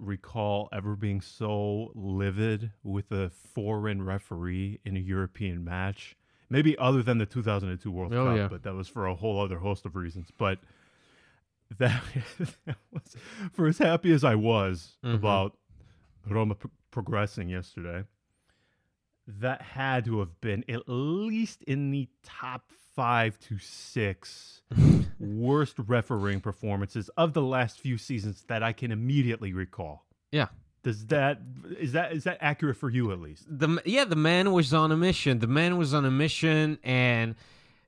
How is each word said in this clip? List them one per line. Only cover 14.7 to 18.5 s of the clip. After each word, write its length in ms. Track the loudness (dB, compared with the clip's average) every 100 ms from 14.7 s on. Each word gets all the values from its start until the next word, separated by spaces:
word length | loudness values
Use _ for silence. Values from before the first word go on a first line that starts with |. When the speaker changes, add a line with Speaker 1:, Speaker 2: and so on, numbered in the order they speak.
| -2 -8 _
Speaker 2:
Mm-hmm. 100 | 0
Speaker 1:
about 420 | 2 4 4 2 -4 _ -20 -20 _ _ _ -4
Roma 280 | 0 0 -2
pro-, 160 | -8 -16 _
progressing 580 | -10 -4 -2 -2 -4 -6
yesterday, 540 | -6 -8 -12 -10 -8 -10 _ _ _ _